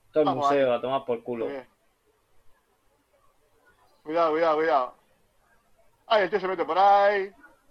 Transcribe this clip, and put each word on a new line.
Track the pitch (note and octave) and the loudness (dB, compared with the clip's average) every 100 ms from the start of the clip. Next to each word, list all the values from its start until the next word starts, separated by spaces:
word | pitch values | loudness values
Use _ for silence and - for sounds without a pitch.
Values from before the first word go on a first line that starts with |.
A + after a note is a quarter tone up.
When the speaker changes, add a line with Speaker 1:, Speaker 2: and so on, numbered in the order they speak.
| _ | _
Speaker 1:
Todo | D#3 | 0
el | D3 | 0
Speaker 2:
Vamos | C3+ C#3+ | 0 0
Speaker 1:
museo | C#3+ B2+ | 2 2
Speaker 2:
ahí. | A#2+ | 0
Speaker 1:
a | |
tomar | B2 C3+ | -2 -4
por | - A#2 | -4 -6
culo. | - A#2 | -6 -8
Speaker 2:
Muy | A2 | -8
bien. | C#3 A#2+ _ _ _ _ _ _ _ - _ _ _ _ _ _ _ _ _ _ _ _ _ _ _ | -10 -16 _ _ _ _ _ _ _ -20 _ _ _ _ _ _ _ _ _ _ _ _ _ _ _
Cuidado, | D3+ E3+ D#3+ | -6 0 0
cuidado, | D#3 E3+ D3+ | 2 0 0
cuidado. | D#3+ C#3+ B2+ - _ _ _ _ _ _ _ _ _ _ - | 2 0 -2 -10 _ _ _ _ _ _ _ _ _ _ -2
Ay, | G#3+ | 0
el | F3 | 0
tío | G3 | -2
se | F#3 | -4
mete | E3+ | -4
por | D3 F3 | -2 2
ahí. | G3+ G3+ G3+ G3+ G3 - - _ _ | 4 4 2 0 -6 -12 -20 _ _